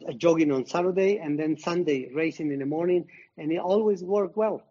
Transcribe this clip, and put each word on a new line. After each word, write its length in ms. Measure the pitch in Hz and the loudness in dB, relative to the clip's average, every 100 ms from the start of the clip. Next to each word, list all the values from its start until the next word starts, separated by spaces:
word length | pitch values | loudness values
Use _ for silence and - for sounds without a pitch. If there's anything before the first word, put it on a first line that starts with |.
| - | -12
a 60 | |
jogging 380 | 131 165 160 151 | 0 2 4 4
on 140 | 135 123 | 2 0
Saturday, 520 | 170 180 185 190 208 | 0 0 2 0 0
and 200 | 160 147 | -2 -2
then 180 | 156 151 | -2 -4
Sunday 540 | 175 175 165 139 127 | -2 -2 0 0 -2
racing 400 | 135 160 - 151 | -4 -4 -2 -4
in 60 | 139 | -4
the 80 | 139 | -2
morning, 420 | 151 175 180 175 - - - | -2 2 0 -2 -10 -20 -8
and 140 | 156 | -4
it 60 | 165 | -2
always 440 | 180 202 214 196 | 2 2 4 0
worked 340 | 175 202 190 180 | 0 0 0 0
well. 260 | 214 151 - | -2 -2 -8